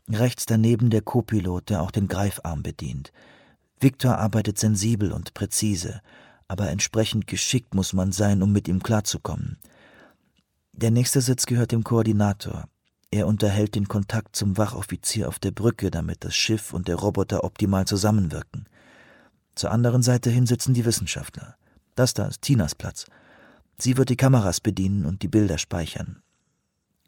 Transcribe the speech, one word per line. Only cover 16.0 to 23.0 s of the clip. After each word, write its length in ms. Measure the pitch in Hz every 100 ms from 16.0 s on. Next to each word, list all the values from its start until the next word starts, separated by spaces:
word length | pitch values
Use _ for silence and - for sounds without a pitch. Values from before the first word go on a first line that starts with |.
| 82 85
das 120 | 90 -
Schiff 360 | - 110 -
und 160 | - 90
der 80 | 85
Roboter 480 | 101 98 95 95
optimal 420 | 90 - 104 95 92
zusammenwirken. 840 | 101 107 107 87 76 - - - _ _ - - - _ _ _ -
Zur 160 | -
anderen 320 | 110 120 123
Seite 260 | 120 123 123
hin 160 | 120 123
sitzen 280 | 123 -
die 120 | 123 117
Wissenschaftler. 720 | 113 95 - - - - - _ _ _ -
Das 180 | 123
da 140 | - 101
ist 160 | -
Tinas 320 | - 123 76 -
Platz. 320 | - -